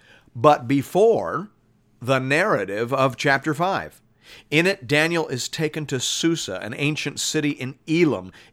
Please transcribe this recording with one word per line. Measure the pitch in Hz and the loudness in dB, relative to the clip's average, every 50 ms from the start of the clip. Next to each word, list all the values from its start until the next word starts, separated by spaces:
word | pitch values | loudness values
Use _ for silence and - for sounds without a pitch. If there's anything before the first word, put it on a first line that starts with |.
| _ - - - _ _ - | _ -20 -20 -20 _ _ -4
but | 117 131 151 147 143 123 | 2 4 4 4 4 2
before | 117 139 139 - - - 180 220 233 202 113 90 82 107 151 208 208 _ _ _ _ _ _ _ _ _ _ | 0 0 0 0 0 2 4 4 4 4 2 0 -2 -4 -6 -6 -10 _ _ _ _ _ _ _ _ _ _
the | 117 127 135 131 | 0 0 0 2
narrative | 131 131 143 165 196 214 160 110 95 85 98 107 120 120 139 | 2 2 2 2 2 2 2 0 0 -2 -2 -4 -2 0 2
of | 135 131 135 117 | 2 2 2 0
chapter | - - 143 135 135 - 160 143 | 0 0 2 2 2 0 -2 -2
five. | 147 175 190 180 110 78 76 - _ _ _ _ _ _ - - - - _ | 0 0 0 0 -2 -4 -8 -14 _ _ _ _ _ _ -20 -20 -20 -6 _
In | 143 160 175 | 2 2 2
it, | 190 196 - 123 | 2 0 -2 -2
Daniel | 107 147 151 160 165 170 165 - | 0 2 2 2 2 0 0 -2
is | - 135 123 - - | -2 -4 -6 -6 -8
taken | - - 156 - - 160 147 | -4 -4 -4 -4 -4 -6 -6
to | - 143 123 | -4 -4 -4
Susa, | - - - - 165 165 165 156 - - 92 90 | -4 -4 -2 0 2 0 0 0 -2 -6 -8 -8
an | 98 107 123 | -8 -10 -6
ancient | - 143 147 151 - - 147 - - | -4 -2 -2 -2 -2 -6 -6 -6 -6
city | - - - 156 151 147 | -6 -2 -2 0 0 -2
in | - - 127 131 - - _ | -2 -4 -8 -10 -12 -12 _
Elam. | 160 156 175 170 147 110 92 90 92 - - - - | 0 2 4 4 4 2 0 -6 -12 -18 -20 -20 -10